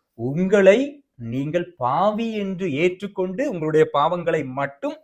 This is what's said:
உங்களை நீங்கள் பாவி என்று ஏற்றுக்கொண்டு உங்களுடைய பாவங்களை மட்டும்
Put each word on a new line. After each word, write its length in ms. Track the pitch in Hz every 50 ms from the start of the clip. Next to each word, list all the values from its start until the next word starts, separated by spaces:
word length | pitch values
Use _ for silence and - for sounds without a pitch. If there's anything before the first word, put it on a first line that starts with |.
| _ _ _
உங்களை 920 | - 113 127 139 170 185 190 214 208 190 190 202 247 277 285 - - _ _ _
நீங்கள் 600 | - 120 113 117 131 143 151 147 175 175 175 -
பாவி 560 | - 127 120 135 160 185 214 214 214 233 226 220
என்று 400 | 208 202 190 190 170 190 180 131
ஏற்றுக்கொண்டு 760 | 139 170 180 180 185 202 196 - - 185 185 185 190 277 294
உங்களுடைய 380 | 208 170 156 156 151 156 156 - -
பாவங்களை 520 | 143 147 160 180 175 165 165 156 160 143
மட்டும் 520 | 131 127 139 139 139 - _ - 294 311 -